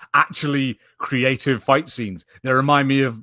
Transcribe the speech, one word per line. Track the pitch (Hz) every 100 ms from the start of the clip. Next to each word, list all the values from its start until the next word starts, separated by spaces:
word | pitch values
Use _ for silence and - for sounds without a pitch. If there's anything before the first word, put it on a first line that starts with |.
| -
actually | 147 - - 147 143 131 - _ -
creative | - 131 131 131 139 120
fight | - 139 160
scenes. | - 107 90 - -
They | 131
remind | 131 139 143 135
me | 135
of | 131 113